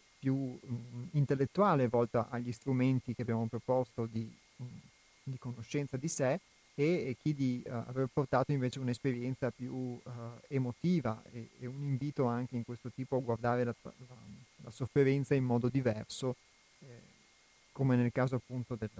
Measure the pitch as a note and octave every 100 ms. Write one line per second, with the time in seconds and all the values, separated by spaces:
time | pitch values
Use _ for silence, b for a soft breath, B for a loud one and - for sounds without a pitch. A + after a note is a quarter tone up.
0 | - - C3+ C3+ C3 - C3+ A#2+ A#2+ A#2+
1 | B2 D3 C3+ C3+ C3+ - G3+ D3 B2 A#2+
2 | A#2+ A#2+ G#2 B2 A#2+ A2+ C#3 B2+ B2+ B2+
3 | - A2+ A#2+ A2+ A2+ A2+ - B2+ B2+ -
4 | A2+ A2+ A2 - - - B2 - - -
5 | - - - B2+ B2 A#2+ A2 D3 C#3+ B2+
6 | D#3+ - C3 E3 - - - - D3+ F3
7 | C3+ A#2+ D3+ C#3+ C3 B2 A#2 A#2+ A#2+ B2+
8 | C3 - C3+ B2+ C3+ C#3+ B2+ C3+ B2+ B2
9 | C#3 A#2+ B2 C3 C3 - B2 C3 B2+ A#2+
10 | - A#2+ A#2 A#2+ - C3+ B2 - E3+ F3
11 | A#2 A2 - A#2+ A2+ - B2+ C3+ C#3+ B2+
12 | D3 C#3+ B2 A#2+ B2 A#2+ A#2 A#2+ B2 -
13 | C3 C3 A#2+ A2+ A#2+ B2 A#2+ A2+ - -
14 | B2+ B2 A2+ - - - B2 - B2+ D3
15 | C3+ C#3 C3+ C#3 B2+ A#2+ B2 C#3 B2 G#2+
16 | - - C3 B2 - - - - C3+ A#2
17 | A#2+ - - - - - - - C3 B2
18 | A#2+ B2+ B2+ B2+ - B2+ A#2 A#2+ G#2+